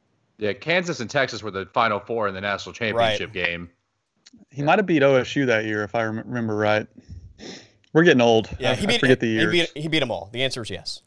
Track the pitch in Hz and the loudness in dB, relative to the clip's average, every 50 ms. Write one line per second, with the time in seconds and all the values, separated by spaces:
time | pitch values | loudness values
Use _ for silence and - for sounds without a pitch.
0 | _ _ _ _ _ _ _ - 107 101 95 101 - 156 170 190 175 175 156 - | _ _ _ _ _ _ _ -6 -4 -4 -4 -4 -2 0 0 0 0 -2 -4 -6
1 | 113 101 - 143 131 123 120 104 107 107 92 98 92 - - 120 113 110 104 98 | -6 -2 -2 -2 -2 -2 -4 -8 -10 -8 -8 -8 -8 -4 0 0 2 2 0 -2
2 | - - 117 117 107 98 95 95 101 101 98 95 - 92 82 - 117 107 101 117 | -4 -6 -4 -2 -2 -2 -2 -4 -4 -4 -4 -4 -6 -10 -8 -4 -4 0 2 2
3 | 117 110 104 101 92 80 101 92 87 85 87 85 87 85 _ _ _ _ _ _ | 2 2 2 -2 -4 -6 -4 -4 -4 -4 -4 -6 -10 -12 _ _ _ _ _ _
4 | _ _ _ _ _ - - - _ _ - 135 143 156 185 214 202 185 170 143 | _ _ _ _ _ -20 -20 -20 _ _ -8 -2 0 2 2 2 2 2 2 4
5 | 139 139 135 127 117 - - 147 135 123 113 107 110 110 107 104 104 101 - 117 | 4 4 4 4 2 0 -2 -2 0 2 0 0 0 -2 -2 -4 -4 -2 -2 -2
6 | 113 110 107 110 113 - 127 120 117 110 104 104 107 104 107 107 110 - _ - | -2 -2 -4 -6 -8 -8 -6 -6 -4 -2 -2 0 2 2 2 0 0 -4 _ -20
7 | - - - - - - - - - - - - - _ _ _ _ _ - 156 | -20 -20 -18 -18 -18 -20 -20 -18 -16 -16 -16 -18 -20 _ _ _ _ _ 2 4
8 | 170 175 139 123 117 117 113 113 104 - - - 123 120 - - 208 208 240 220 | 6 6 6 6 6 6 6 4 2 0 -6 -4 -2 -2 0 0 0 0 0 2
9 | - 127 127 - 123 113 110 110 110 107 175 170 165 - - 151 151 165 160 156 | 4 4 4 4 4 0 0 0 2 2 2 2 0 0 -4 -8 -6 -2 -2 -2
10 | 135 117 101 82 95 104 113 123 135 131 - 123 110 101 92 - - - - - | 0 -2 -4 -6 -8 -8 -4 -4 -4 -4 -4 -6 -8 -8 -10 -10 -10 -12 -14 -14
11 | _ | _